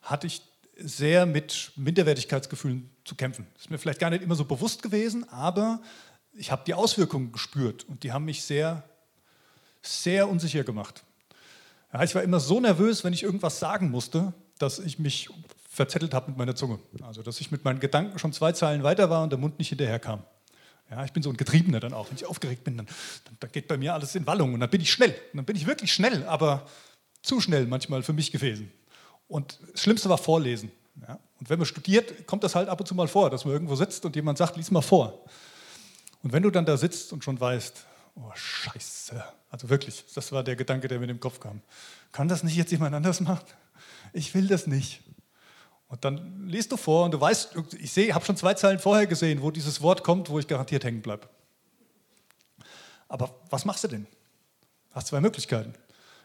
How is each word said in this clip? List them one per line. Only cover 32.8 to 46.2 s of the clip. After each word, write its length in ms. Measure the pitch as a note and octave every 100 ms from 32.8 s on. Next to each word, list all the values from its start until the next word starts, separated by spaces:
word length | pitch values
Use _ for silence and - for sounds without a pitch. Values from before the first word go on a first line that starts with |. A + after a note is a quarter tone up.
und 60 | F#3
zu 80 | F3+
mal 120 | E3+
vor, 220 | G3 F#3
dass 160 | B2+ D3
man 80 |
irgendwo 220 | C#3+ E3 C#3
sitzt 280 | F3+ -
und 140 | F3 D3
jemand 200 | D3+ C#3+
sagt, 200 | E3+ E3+
„Lies 140 | D#3+
mal 100 | F3+
vor.“ 420 | C3+ F#3 A2+ - - - - - - - - - - _
Und 120 | C3+
wenn 100 | C3+
du 60 | G3+
dann 160 | F3+ D#3+
da 100 | C#3+
sitzt 380 | E3 - -
und 100 | D#3
schon 160 | - C3
weißt, 460 | B2 B2 - - - - _ -
„Oh, 160 | A2+
Scheiße.“ 880 | - - - - - - - - A#2 - - _
Also 200 | B2 B2
wirklich, 340 | C#3 - - -
das 200 | - B2
war 100 | C#3
der 140 | B2+ B2
Gedanke, 320 | C3 C3 B2+
der 80 | B2
mir 80 | B2
in 100 | A#2+
den 40 |
Kopf 180 | B2+ -
kam. 220 | G#2+ G#2 _ - - - _
„Kann 160 | - D3+
das 160 | F3
nicht 140 | E3+ D#3+
jetzt 140 | E3
jemand 220 | E3 D#3 D3
anders 260 | E3 F3+
machen? 240 | F3 F#3 - - _ _ - - -
Ich 220 | F3 D3
will 140 | F#3+ F#3+
das 200 | F#3+ E3
nicht.“ 340 | C3+ C3+ - - - _ _ _ - _ _ _
Und 160 | B2
dann 440 | C#3+ C#3+